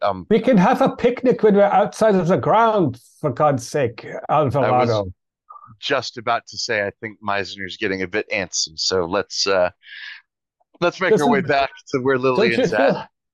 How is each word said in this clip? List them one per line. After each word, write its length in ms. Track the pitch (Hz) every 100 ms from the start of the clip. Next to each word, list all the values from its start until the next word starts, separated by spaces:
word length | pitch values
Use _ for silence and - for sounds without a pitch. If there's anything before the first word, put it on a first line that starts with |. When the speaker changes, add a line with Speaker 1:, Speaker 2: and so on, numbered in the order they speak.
Speaker 1:
um, 240 | 101 95 87
Speaker 2:
We 120 | 214
can 160 | 226 226
have 240 | 202 262
a 140 | 269 -
picnic 480 | 247 247 247 -
when 120 | 214 202
we're 80 |
outside 520 | 202 190 196 - 220 190
of 120 | 165
the 100 | 175
ground, 640 | 147 202 226 214 151 113 _ _
for 80 | 151
God's 340 | 117 151 135 -
sake, 380 | 151 120 113 - - -
Alvarado. 440 | 147 143 139 120
Speaker 1:
I 280 | 123 123 110
was 80 | 95 - _ _ _ - - 110
just 380 | - 139 - 123
about 280 | 113 117 -
to 100 | 107
say, 280 | - 110 101
I 60 | -
think 200 | 110 101
Meisner's 560 | 104 101 92 98 95 90
getting 240 | 104 95
a 60 | 92
bit 220 | 104 -
antsy, 460 | 107 90 - - 80
so 280 | - 92 85
let's, 420 | 98 - - -
uh, 220 | 95 90 - - - - - _ _ _ _ _ -
let's 180 | 170 -
make 140 | 185
our 40 | 214
Speaker 2:
Doesn't, 120 | 143
Speaker 1:
way 80 | 139
back 280 | 143 139 135 - -
to 80 | 135
where 140 | 127 131
Speaker 2:
don't 60 |
you 80 | 131 127
Speaker 1:
Lillian's 380 | 233 117 262
at. 180 | 107 277
Speaker 2:
feel 140 | - - _ _